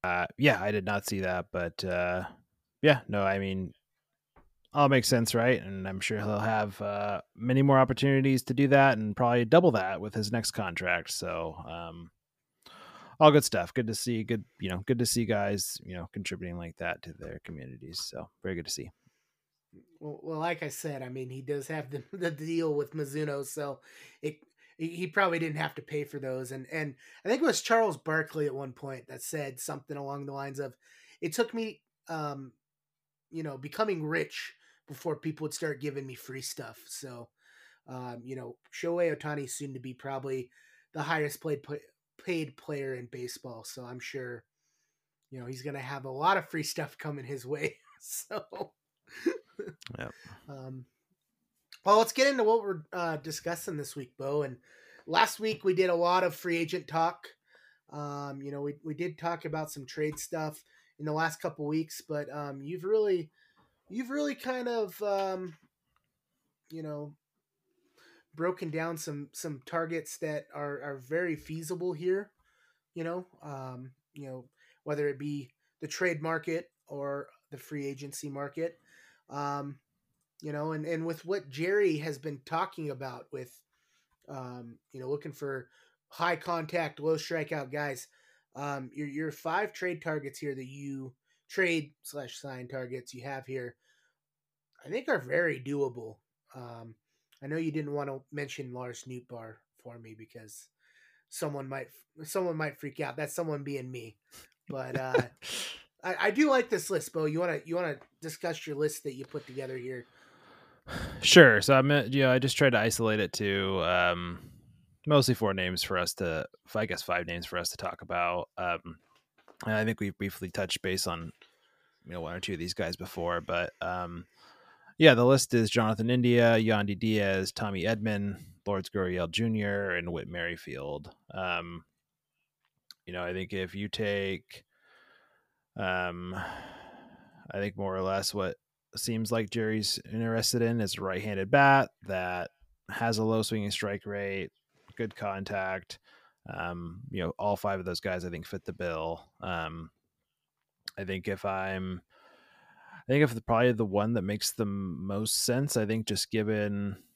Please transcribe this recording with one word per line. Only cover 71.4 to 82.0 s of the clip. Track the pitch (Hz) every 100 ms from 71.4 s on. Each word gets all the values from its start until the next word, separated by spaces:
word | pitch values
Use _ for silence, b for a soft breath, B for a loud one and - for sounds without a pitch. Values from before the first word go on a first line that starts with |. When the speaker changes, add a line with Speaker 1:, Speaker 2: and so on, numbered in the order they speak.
| 156 160 160 175 180
Speaker 2:
here, | 156 180 190 202 _ _ _ _ _ _
you | -
know, | 165 180 180 _
um, | 151 135 131 127 131 131 _
you | - 139
know, | 131 123 b b b
whether | - 147 147
it | 135
be | 147 143 131 _ _ _
the | 151
trade | - 185 160
market | 160 160 156 165 175 _ _
or | 143 139 139 139 _ _
the | 135
free | - 147 139
agency | 131 139 143 147
market. | 139 143 139 165 165 b b b b _
Um, | 143 143 143 143 143 _ _ _ _ _ _
you | 151
know, | 147 156
and, | 156 156
and | 165 165
with | 160
what | 165 196 139
Jerry | 135 170 208 196
has | 156